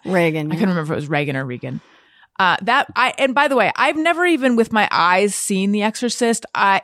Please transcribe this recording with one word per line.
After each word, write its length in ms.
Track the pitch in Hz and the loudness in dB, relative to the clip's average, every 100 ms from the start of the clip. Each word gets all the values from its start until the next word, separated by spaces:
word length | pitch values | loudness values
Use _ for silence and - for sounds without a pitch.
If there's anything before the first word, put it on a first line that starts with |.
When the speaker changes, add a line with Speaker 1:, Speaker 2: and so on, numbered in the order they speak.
| 170 | 0
Speaker 1:
Reagan, 420 | 185 170 156 151 | 2 2 0 -4
Speaker 2:
I 80 | 160 | 0
couldn't 40 | |
Speaker 1:
yeah. 60 | 196 | 0
Speaker 2:
remember 120 | 175 | 0
if 80 | 151 | -2
it 100 | 147 | -4
was 80 | 147 | -2
Reagan 260 | 147 147 135 | -2 -2 -4
or 100 | 135 | -6
Regan. 360 | 123 131 - - _ _ _ _ - | -8 -10 -12 -14 _ _ _ _ 0
Uh, 160 | 185 - | 0 0
that, 260 | 190 269 - - | 0 0 0 0
I, 180 | 254 - | -2 0
and 180 | 269 254 | 0 2
by 140 | 294 | 2
the 80 | 262 | 2
way, 140 | 180 - | 2 2
I've 220 | 262 311 | 0 0
never 280 | 330 339 359 | 0 2 2
even 300 | 311 254 233 | 2 2 2
with 160 | 220 | 2
my 160 | 220 196 | 0 2
eyes 440 | - 175 185 202 - | 2 4 4 2 -2
seen 380 | - 190 196 | -2 0 0
The 100 | 208 | 0
Exorcist. 640 | 208 - 247 - 226 226 - - | -2 -2 -4 0 0 0 -4 0
Uh, 240 | 202 190 | 2 2